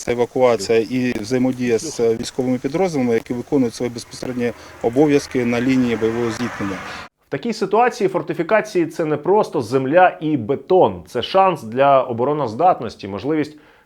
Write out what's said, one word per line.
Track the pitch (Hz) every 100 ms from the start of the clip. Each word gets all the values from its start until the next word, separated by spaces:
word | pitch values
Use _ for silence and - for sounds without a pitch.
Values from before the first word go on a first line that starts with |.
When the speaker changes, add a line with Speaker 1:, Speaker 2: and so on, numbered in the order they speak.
Speaker 1:
це | -
евакуація | 120 117 131 123 113 98 113
і | 104 127 123 117
взаємодія | 104 127 127 123 123 110
з | - - 117 113
військовими | 117 - 127 127
підрозділами, | 135 165 190 147 123
які | 113 -
виконують | 123 - 147 120
свої | - 123
безпосередні | 120 - - 127 123 120 - - -
обов'язки | 117 123 156 143 - 131 120
на | 120
лінії | 127 131 120 110
бойового | 113 117 117
зіткнення. | 107 120 - 101 92 - - - _ _
Speaker 2:
В |
такій | 143 233
ситуації | 214 196 208 240 240 190
фортифікації — | 175 156 160 170 214 214 180 160
це | - 156
не | 147
просто | 170 214 208 156
земля | 110 135 131 170 185 -
і | 151 147
бетон, | 104 135 - 185 123 90 85
це | 120
шанс | - 190 190 147
для | 113 123 139 135
обороноздатності, | 120 117 131 151 123 113 180 - 113 - 98
можливість | 98 135 156 151 - _ _